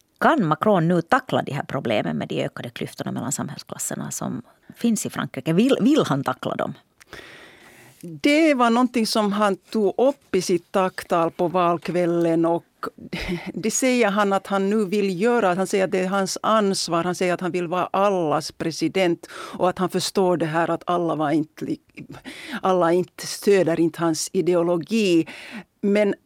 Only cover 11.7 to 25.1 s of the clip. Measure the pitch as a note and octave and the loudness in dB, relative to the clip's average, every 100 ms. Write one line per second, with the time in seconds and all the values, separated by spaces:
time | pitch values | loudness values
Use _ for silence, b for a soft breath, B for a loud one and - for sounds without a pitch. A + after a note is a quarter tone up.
11.7 | E3 - F3 E3+ E3+ E3 E3 E3 E3+ - | 0 -2 -2 0 2 2 2 2 0 -4
12.7 | _ - - - - - F3 B F3+ G#3 | _ -14 -12 -12 -8 -6 -6 B -6 -4
13.7 | - C4 B3 G#3 G3+ G3+ G3 - G3 G3 | 0 2 2 2 2 2 0 0 0 2
14.7 | A3 F#3+ G#3 G3+ F3 A#3 A#3+ F#3+ F3+ F#3+ | 0 0 0 0 0 2 2 2 0 0
15.7 | G3+ F#3 F#3 F#3 G3 F#3+ - G3 A3 G3 | 0 0 0 0 -2 -2 -2 0 2 2
16.7 | F#3+ - E3+ F3+ F3 F#3 E3+ F3+ F3+ F3 | -2 -2 -2 -2 -2 -2 -2 -4 -4 -4
17.7 | F3+ - F#3+ G3+ F#3 D#3 D3+ - - E3 | -4 -2 0 2 2 0 -2 -4 -6 -6
18.7 | C#3+ D#3+ F#3+ F3+ E3+ - - - - F3+ | -2 -2 0 0 0 -6 -16 -14 -2 -2
19.7 | F3+ D#3+ F3+ - G#3 F#3 E3+ D#3+ E3 E3 | 0 -2 -2 -2 0 2 2 0 0 0
20.7 | D#3+ - F3 E3 D3+ D3+ D#3 D3+ - - | -2 -2 -2 0 -2 0 0 -2 -6 -8
21.7 | - _ - - - C4 B E4+ A#3 F#3+ | -8 _ -20 -20 -18 -18 B -12 -4 0
22.7 | F#3 E3 F3+ F3 - - - G#3 G3 D#3 | 2 4 2 0 -8 -12 -2 4 4 4
23.7 | E3 E3 - E3 D#3 - F#3 E3+ F3 E3+ | 2 0 2 -2 -2 -2 -2 2 2 2
24.7 | F3 D3 A3+ G3 | 0 0 0 4